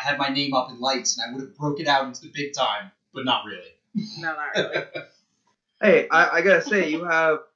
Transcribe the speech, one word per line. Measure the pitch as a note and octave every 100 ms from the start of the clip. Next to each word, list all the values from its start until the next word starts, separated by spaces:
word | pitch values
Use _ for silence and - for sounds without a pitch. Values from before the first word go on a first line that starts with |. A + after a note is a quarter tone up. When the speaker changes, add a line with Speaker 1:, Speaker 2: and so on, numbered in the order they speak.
Speaker 1:
had | C#3 C#3+
my | C#3
name | C3+ C#3+
up | C3 B2
in | A#2
lights, | C3 C3 - A#2+
and | A#2+
I |
would | C3
have | - -
broke | D3 C#3+
it | D3+
out | C3+ C3
into | B2
the | D#3
big | D3 C#3+
time, | D3 B2 G#2 G2 _ _
but | C3
not | B2+ A2+
really. | G#2+ F#2 - _ _ A3 - D#3+
Speaker 2:
No, | E3 D3+
not | C#3+
really. | - - E3+ -
<laughs> | - - _ _ _ _ _ _ -
Speaker 3:
Hey, | G#3 D#3 -
I, | D#3 E3
I | E3
gotta | F#3 E3+
say, | F#3 G#3 D#3
you | D#3 F3
have | E3 D#3+ D#3 -